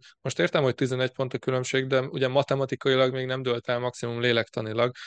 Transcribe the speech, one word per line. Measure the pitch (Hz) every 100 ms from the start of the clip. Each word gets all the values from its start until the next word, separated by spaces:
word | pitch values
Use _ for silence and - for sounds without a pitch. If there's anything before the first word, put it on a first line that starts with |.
| - _
most | 135 -
értem, | 170 170
hogy | 135
tizenegy | - 131 127 127
pont | - 131
a | 123
különbség, | - 127 127 131 131
de | 131
ugye | 131 143 131
matematikailag | 135 135 139 131 131 139 131 131
még | 131 131
nem | 131
dőlt | 127 120 -
el | 120
maximum | 123 - 120 117
lélektanilag. | 123 117 107 - 110 110 123 -